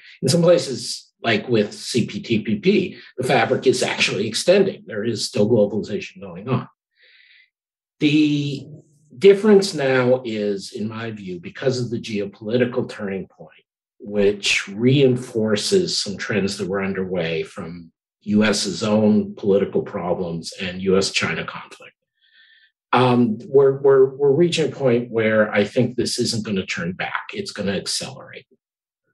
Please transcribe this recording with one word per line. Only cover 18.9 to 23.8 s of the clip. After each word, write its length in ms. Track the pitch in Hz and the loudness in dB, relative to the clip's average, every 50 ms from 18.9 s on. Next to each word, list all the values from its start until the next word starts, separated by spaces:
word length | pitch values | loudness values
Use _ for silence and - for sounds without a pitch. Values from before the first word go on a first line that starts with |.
| 107 107 107 104 107 104 95 - - | 2 4 4 4 4 4 2 0 -4
political 460 | - - 101 95 98 95 92 - 98 - | -4 0 2 2 4 2 0 -2 -2 -4
problems 720 | - - 101 87 90 101 95 92 85 85 82 80 - - - | -4 -6 -6 -4 -4 -4 -4 -4 -6 -6 -8 -10 -10 -12 -10
and 220 | 98 92 90 92 95 | -10 -8 -8 -4 -2
U 160 | 95 92 95 | -2 0 0
S 140 | 98 - - | 0 -2 -4
China 320 | - - - 82 - - | -4 -6 -6 -6 -6 -8
conflict. 480 | - - - - - - - - - - _ _ _ _ _ _ _ _ _ _ _ _ _ _ _ _ _ _ _ - | -10 -12 -14 -16 -18 -20 -20 -20 -20 -20 _ _ _ _ _ _ _ _ _ _ _ _ _ _ _ _ _ _ _ 0
Um, 440 | 127 127 123 123 120 120 110 107 - - - | 2 4 4 4 4 4 2 0 -4 -4 2
we're, 300 | 131 135 139 135 135 135 | 4 6 6 4 4 2